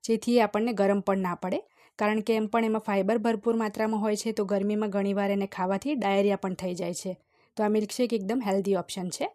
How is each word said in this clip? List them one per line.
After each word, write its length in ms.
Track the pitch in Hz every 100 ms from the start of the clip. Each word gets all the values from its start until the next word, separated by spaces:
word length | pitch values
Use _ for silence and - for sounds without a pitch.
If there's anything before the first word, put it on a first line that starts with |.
જેથી 320 | - 226 240 240
એ 60 | 214
આપણને 280 | 214 233
ગરમ 280 | 202 196 202
પણ 240 | 196 196 185
ના 80 | 175
પડે, 240 | 185 285 - _ _ -
કારણ 220 | 208 214
કે 140 | 214 220
એમ 120 | 214
પણ 220 | 233 220
એમાં 160 | 220 214
ફાઇબર 280 | 196 190 233
ભરપૂર 380 | 220 226 233 226
માત્રામાં 480 | 220 214 220 220 214
હોય 100 | 214
છે, 160 | 226
તો 140 | 220 196
ગરમીમાં 480 | 202 202 214 214 202
ઘણીવાર 340 | 196 202 202
એને 160 | 202 196
ખાવાથી 480 | - 185 196 277 294
ડાયરિયા 480 | 202 196 202 196
પણ 100 | 190
થઈ 220 | 185 185 180
જાય 180 | 175
છે. 240 | 175 190 185 _ _ _ -
તો 60 |
આ 80 | 214 214
મિલ્કશેક 360 | 214 - 247
એકદમ 320 | 233 190 240 208
હેલ્ધી 300 | 196 196 190
ઓપ્શન 260 | 175 - 190
છે. 240 | - 427